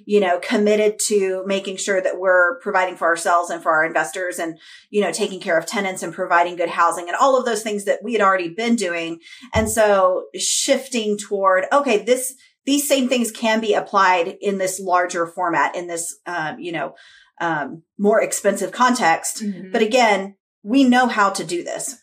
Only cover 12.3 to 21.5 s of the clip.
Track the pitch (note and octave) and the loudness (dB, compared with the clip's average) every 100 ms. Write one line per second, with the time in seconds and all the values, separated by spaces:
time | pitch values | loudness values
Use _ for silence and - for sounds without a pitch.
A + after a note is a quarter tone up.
12.3 | - _ _ - C#4+ - C#4 B3 B3+ A3 | -12 _ _ -2 0 2 0 2 0 -2
13.3 | - A3+ A3 A3 F#3+ - G3+ F#3+ F3+ F3 | -2 0 0 2 0 0 2 4 4 0
14.3 | - G3+ G3 F#3 G3 F#3+ F3+ F3+ F3+ E3+ | -4 -4 -2 -4 -4 0 2 2 -2 -4
15.3 | - F3 D#3 C#3+ F3+ F3 E3+ - - - | -4 -2 0 0 -2 -8 -8 -10 -12 -10
16.3 | F3 D#3 B2+ F3 E3 C#3 - - - _ | -6 -6 -8 -8 -8 -8 -12 -20 -20 _
17.3 | - E3+ D#3 C#3 E3 _ - G3+ A3 F3 | -6 -4 -4 -6 -10 _ -2 2 2 2
18.3 | - G3+ G3 F3+ - B3 A#3+ E3+ E3 - | -2 -2 -2 -4 0 2 2 2 2 -2
19.3 | - G#3 F3+ F#3 A#3 G#3+ B3+ A3+ G3 G3 | -8 -8 -8 -4 0 2 4 4 2 -2
20.3 | - _ _ G3+ C4+ B3+ B3 B3 A3 G3 | -14 _ _ 0 4 6 4 4 2 0
21.3 | F#3+ D#3+ | 0 -6